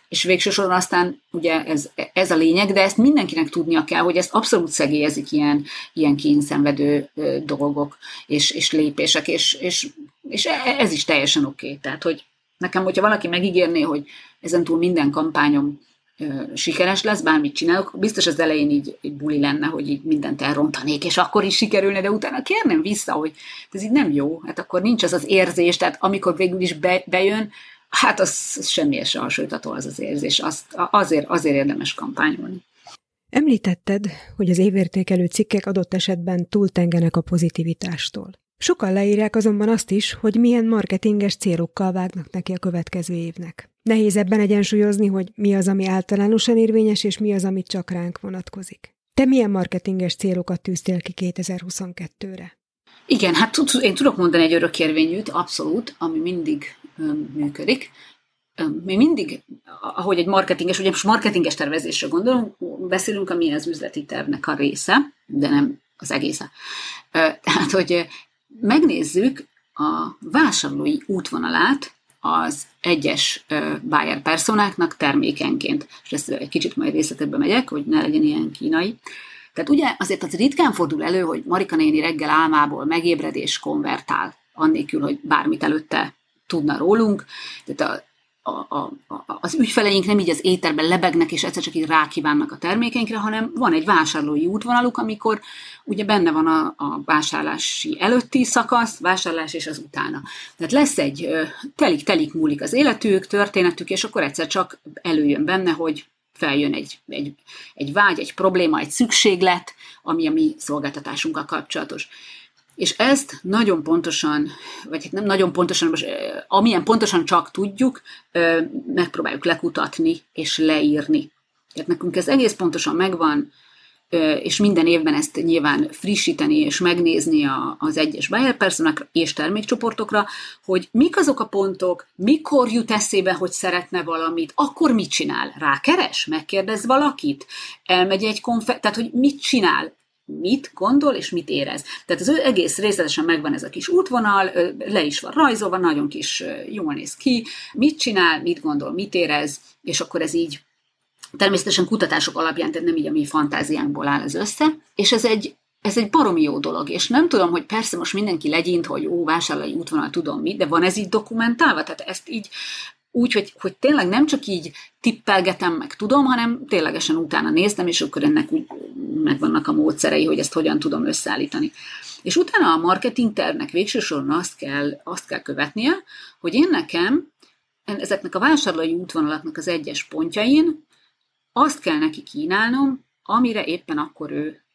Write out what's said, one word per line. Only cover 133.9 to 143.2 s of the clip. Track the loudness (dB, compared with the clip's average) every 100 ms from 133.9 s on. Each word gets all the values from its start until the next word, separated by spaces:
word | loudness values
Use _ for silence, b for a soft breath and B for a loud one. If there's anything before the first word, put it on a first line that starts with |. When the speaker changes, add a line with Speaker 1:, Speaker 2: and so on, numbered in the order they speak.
| -4
Speaker 1:
valamit, | -4 -2 -2 -2 -2 -2
akkor | -2 2 2
mit | 2 0
csinál? | -4 -4 -4 -6 -2
Rákeres? | 0 2 2 2 0 -4 -4
Megkérdez | -6 -4 -4 -2 -2 2
valakit? | 2 2 0 -4 -4 -10 B B B 0
Elmegy | 2 2 2
egy | -2 -2
konfer-, | -2 -2 -2 0
tehát, | -2 -2
hogy | -2
mit | 2 2 2
csinál? | 0 2 4 2 -2 -12 _ _ -14
Mit | -6 -2 -2 -4
gondol | -4 2 4 2
és | 0 -4
mit | -6 -4
érez? | -4 -4 -6 B B -4
Tehát | -2
az | 2
ő | 2
egész | 2 2 2 0
részletesen | 0 0 0 0